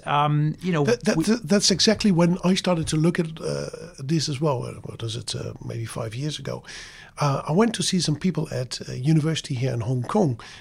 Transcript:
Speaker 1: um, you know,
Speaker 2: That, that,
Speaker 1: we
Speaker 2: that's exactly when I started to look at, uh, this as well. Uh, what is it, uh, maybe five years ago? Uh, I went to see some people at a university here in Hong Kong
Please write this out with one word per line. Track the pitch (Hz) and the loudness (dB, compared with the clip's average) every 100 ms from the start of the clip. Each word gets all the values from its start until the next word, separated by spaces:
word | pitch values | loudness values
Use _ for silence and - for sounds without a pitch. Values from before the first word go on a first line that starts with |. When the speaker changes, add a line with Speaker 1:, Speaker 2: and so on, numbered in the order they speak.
Speaker 1:
um, | - 143 147 147 151 - | 0 2 2 2 0 -2
you | 175 | -2
know, | 165 | 0
Speaker 2:
That, | 147 240 | 2 2
that, | - 160 | 2 2
Speaker 1:
we | |
Speaker 2:
that's | 160 233 147 202 - | 2 0 2 2 4
exactly | 175 - 202 214 | 4 4 4 4
when | 170 175 180 | 6 4 4
I | 180 | 2
started | 190 180 170 156 | 2 2 0 0
to | 156 | 2
look | 160 175 | 2 2
at, | 160 160 | -2 -4
uh, | 156 143 147 - - - | -4 -4 -4 -8 -14 -10
this | 135 165 143 | -2 0 0
as | 131 | -2
well. | 156 123 | 0 -2
Uh, | 120 110 | -4 -10
what | - - | -12 -8
is | 117 110 | -8 -6
it, | 104 | -6
uh, | - 110 110 | -6 -8 -8
maybe | 120 117 | -8 -8
five | 110 - 113 | -6 -6 -8
years | 117 151 135 | -6 -6 -6
ago? | 131 123 - - - - - - | -8 -10 -10 -16 -18 -20 -18 -2
Uh, | 143 139 - | 0 0 0
I | |
went | 160 233 226 | 2 2 0
to | |
see | - 185 | -2 0
some | 160 147 | 0 0
people | 185 151 156 | 0 -2 -4
at | 123 127 - - | -4 -6 -8 -10
a | 127 | -4
university | 135 160 151 156 - | 2 4 4 -2 -4
here | 127 131 | -2 -2
in | 123 | -2
Hong | 107 127 | -2 -2
Kong | 120 214 165 117 - - | 0 2 2 0 -8 -20